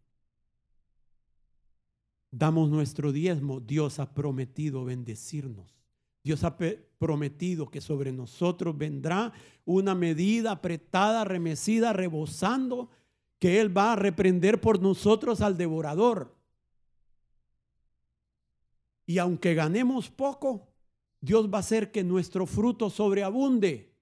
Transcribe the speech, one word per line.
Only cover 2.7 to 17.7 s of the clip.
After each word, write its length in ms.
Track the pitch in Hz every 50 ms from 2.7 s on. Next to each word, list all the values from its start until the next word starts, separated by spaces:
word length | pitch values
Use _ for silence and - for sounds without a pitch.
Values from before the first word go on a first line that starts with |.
| 151 156 147 120 - - 147 147 135
diezmo, 480 | 147 165 185 175 151 135 139 131 131
Dios 380 | 120 110 139 156 151 143 - -
ha 140 | 139 - -
prometido 680 | - 147 147 135 127 135 127 - - 151 151 135 131 127
bendecirnos. 920 | 123 127 127 123 113 110 110 - - - 147 139 135 113 98 90 - _ _ _ _ _ _ _ _ _ _
Dios 220 | - 139 156 143 170
ha 140 | 170 - -
pe-, 320 | 170 165 214 - - _ _ -
prometido 720 | 165 160 156 143 147 139 147 147 175 180 180 160 147 -
que 100 | - 139
sobre 320 | - - 151 139 139 135
nosotros 680 | 127 131 123 113 - - 180 175 175 175 175 170 156 143
vendrá 540 | 151 156 147 139 131 160 170 190 226 233 - - - - _ _ -
una 320 | - 175 190 196 196 190
medida 560 | 180 175 170 160 151 180 202 220 233 220 226
apretada, 720 | 196 156 - 180 170 156 - _ - 185 196 214 220 226 214
remecida, 680 | 196 190 175 170 165 156 143 - 208 220 226 226 233 214
rebosando, 960 | 185 185 180 160 151 156 147 - - 185 196 240 269 262 254 247 247 247 - _ _ _ _ _ _ _ _ _ -
que 220 | - 180 175 214
Él 140 | 226 208 175
va 180 | 190 196 226 233
a 20 |
reprender 640 | 202 196 202 165 - 196 185 185 180 165 196 220 -
por 220 | - 226 220 190
nosotros 580 | 185 196 190 - - 208 220 220 226 277 226 -
al 160 | 214 208 190
devorador. 800 | 165 175 165 160 160 156 151 147 170 220 247 233 180 131 - _ _ _ _ _ _ _ _ _ _ _ _ _ _ _ _ _ _ _ _ _ _ _ _ _ _ _ _